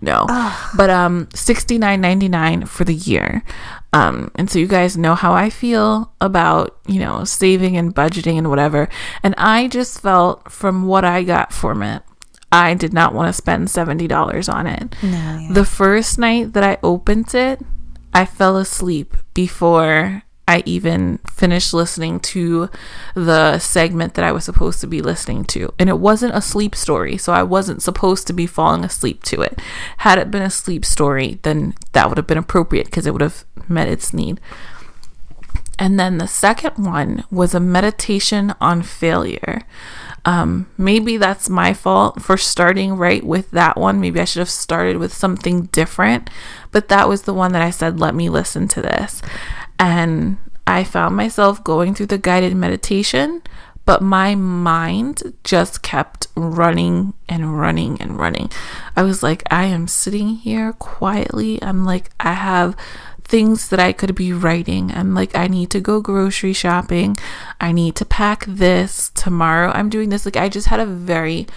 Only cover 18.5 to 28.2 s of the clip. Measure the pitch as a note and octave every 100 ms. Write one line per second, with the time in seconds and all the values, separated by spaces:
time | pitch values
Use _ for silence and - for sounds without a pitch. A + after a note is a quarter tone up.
18.5 | F#3+ F#3+ - F3+ D#3 C#3+ - - - F3+
19.5 | - E3+ E3 D#3+ D#3 F#3 G3 - - -
20.5 | F3 - F3 F#3 F3 F#3 - - - F3+
21.5 | F3 - E3+ E3+ - D#3+ E3+ - F#3 E3+
22.5 | E3 F3+ - - - - - E3+ D#3+ D#3
23.5 | D#3+ - F3+ E3+ E3+ E3 - E3+ - -
24.5 | - - - - D#3 - E3 - - -
25.5 | - - - F#3 E3+ F#3+ A3+ A#3+ A#3 -
26.5 | G#3 G#3 - - D3 D#2 F#3+ - F3 F3+
27.5 | F#3 G3 - - G3 F#3+ F#3+